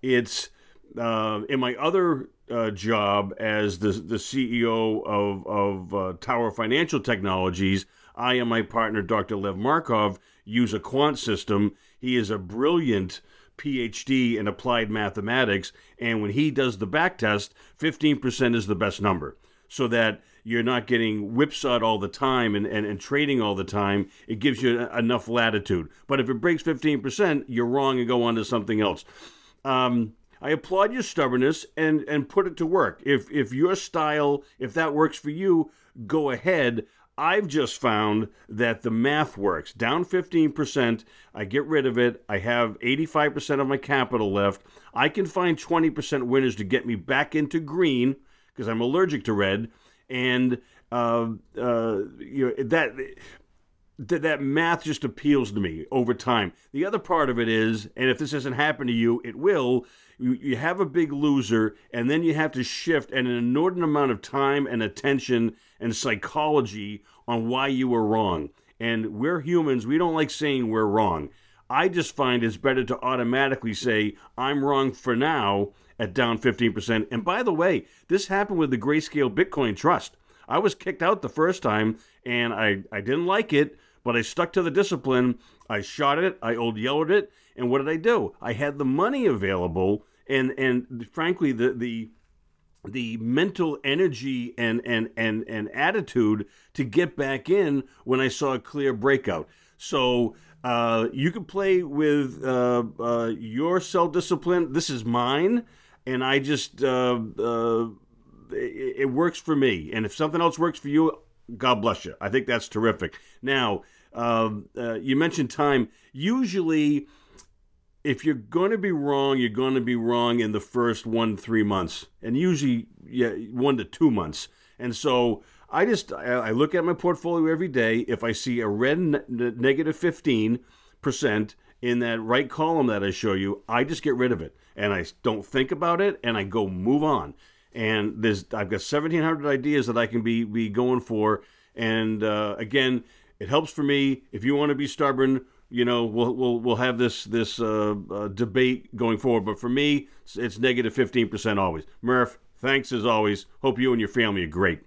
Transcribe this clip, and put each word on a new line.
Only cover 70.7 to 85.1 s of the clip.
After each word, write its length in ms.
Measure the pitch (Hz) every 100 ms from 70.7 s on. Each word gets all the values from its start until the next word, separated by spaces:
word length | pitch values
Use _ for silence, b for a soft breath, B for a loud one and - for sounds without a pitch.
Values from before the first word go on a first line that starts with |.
we're 160 | 110 107
wrong. 420 | 104 104 82 73 b b b _
I 200 | 123 190
just 280 | 175 151 -
find 260 | 135 123
it's 140 | 117 101
better 280 | 135 131
to 140 | 123 120
automatically 720 | 123 127 120 131 139 131 113
say, 420 | 101 123 110 107 - B -
"I'm 260 | 127 143
wrong 280 | 139 139 135
for 220 | 131 127
now," 580 | 117 143 156 104 98 101 b b b
at 160 | 107
down 240 | 90 120 113
fifteen 340 | 127 - 117
percent. 360 | 104 - 113 107
And 120 | 117
by 200 | 107 190
the 100 | 233
way, 320 | 160 175 151 - b b
this 200 | 185 196
happened 300 | 190 202 190
with 120 | 151
the 80 | 127
Grayscale 560 | 113 151 156 151 131
Bitcoin 420 | 98 185 - 123 98
Trust. 400 | 151 170 - _ b b b
I 100 | 139
was 160 | 202
kicked 280 | - - 165
out 180 | 170 202
the 80 | 160
first 340 | - 165 180
time, 360 | 127 107 110 110 B B
and 300 | - 120 120
I, 300 | 107 110 98 95
I 120 | 101
didn't 240 | 101 143 175
like 260 | 196 220
it, 240 | 143 147 - b b
but 140 | - 117
I 60 |
stuck 320 | 110 - 170
to 80 | 196
the 80 | 170
discipline. 720 | 156 196 165 135